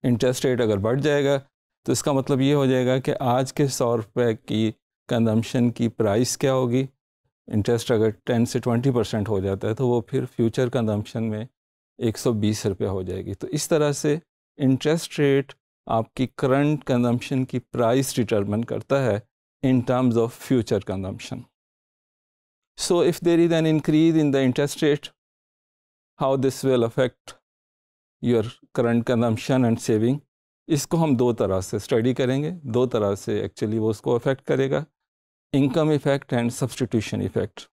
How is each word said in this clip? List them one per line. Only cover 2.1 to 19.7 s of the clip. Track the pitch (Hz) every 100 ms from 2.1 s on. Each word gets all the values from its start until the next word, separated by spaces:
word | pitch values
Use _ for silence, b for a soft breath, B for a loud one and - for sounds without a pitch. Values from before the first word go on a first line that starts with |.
मतलब | 135 135 139
ये | 135
हो | 143 135
जाएगा | 131 123 131
कि | 131
आज | 135 131 123 135
के | - 143
सौ | - 123 117
रुपये | 110 - 120 110
की | - 107 110 - _ _ -
कंजम्पशन | 120 113 110 110 131 120
की | 113 117
प्राइस | - 107 104 123 -
क्या | 139
होगी। | 131 127 127 135 _ _ _ _ _ -
इंटरेस्ट | 107 104 117 -
अगर | 117 110 104 -
टेन | 120 120
से | 123
ट्वेंटी | 123 120 135
परसेंट | 120 107 113 101
हो | 101
जाता | 95 98 107
है | 110
तो | 127
वो | 120 -
फिर | 131 123
फ्यूचर | - 117 127 127
कंजम्पशन | 127 110 104 107 117
में | 113 107 117 _ _ _ _ -
एक | 120 101
सौ | 131
बीस | 110 104 107 110
रुपये | 95 107
हो | 95
जाएगी। | 90 92 -
तो | 98 -
इस | 151 -
तरह | 160 147
से | 143 151 151 _ _ _ -
इंटरेस्ट | 131 131 151 165 - -
रेट | 143 139 135 - _ _ -
आपकी | 113 110 - 127 -
करंट | 135 135 147 147
कंजम्पशन | - 123 120 120 - 135 127
की | 123
प्राइस | - 127 117 131 135 -
डिटरमाइन | 110 107 101 104
करता | 117 110 - 139
है | 127 104 _ _ _ _
in | 131